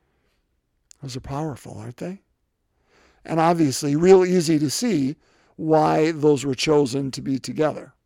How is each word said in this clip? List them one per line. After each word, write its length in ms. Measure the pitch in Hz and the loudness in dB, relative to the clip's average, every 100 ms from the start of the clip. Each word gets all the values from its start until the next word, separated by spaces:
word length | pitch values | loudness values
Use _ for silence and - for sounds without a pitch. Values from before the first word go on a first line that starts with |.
| _ _ _ _ _ _ _ _ _ _ | _ _ _ _ _ _ _ _ _ _
Those 140 | 135 123 | -14 -14
are 40 | |
powerful, 560 | - 139 156 120 - 104 | -10 -8 -8 -10 -14 -16
aren't 200 | 113 123 | -16 -12
they? 240 | 175 196 _ _ _ _ _ _ _ _ _ _ | -12 -12 _ _ _ _ _ _ _ _ _ _
And 140 | - 160 | -6 0
obviously, 580 | 165 170 151 123 147 147 | 2 2 0 0 -2 2
real 280 | 180 190 | 6 6
easy 340 | 185 185 156 151 | 6 2 2 0
to 120 | 147 | 0
see 460 | - 247 170 131 160 _ _ _ - | -2 -2 0 -2 -6 _ _ _ -8
why 540 | 160 156 156 160 156 | 0 2 4 2 0
those 320 | 160 151 143 | 2 2 2
were 100 | 139 | -2
chosen 560 | 127 156 147 139 135 135 | -4 2 2 2 -2 -6
to 100 | 127 | -8
be 180 | 139 135 | -6 -6
together, 540 | - 107 151 95 - _ | -6 -4 -4 -4 -14 _